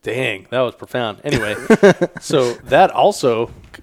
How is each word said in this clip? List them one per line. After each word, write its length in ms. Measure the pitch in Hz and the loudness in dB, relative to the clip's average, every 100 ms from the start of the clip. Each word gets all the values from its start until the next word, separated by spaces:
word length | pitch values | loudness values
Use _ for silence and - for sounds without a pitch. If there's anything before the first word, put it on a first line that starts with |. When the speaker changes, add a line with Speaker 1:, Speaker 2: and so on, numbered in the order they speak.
Speaker 1:
Dang, 440 | - 117 127 98 92 | -8 -6 -6 -6 -8
that 100 | 120 | -4
was 160 | 123 - | -4 -6
profound. 440 | - 127 113 98 | -10 -8 -8 -8
Anyway, 320 | 147 139 107 104 - 220 202 | -6 -4 -4 -8 2 4 6
Speaker 2:
<laughs> 320 | 170 175 - | 4 -2 -8
Speaker 1:
so 320 | - 156 123 117 | -4 0 0 -4
that 280 | - 139 180 | 0 2 4
also 560 | - 160 202 135 113 117 - - | 2 0 2 -2 -2 -4 -10 -20
c-, 80 | - | -20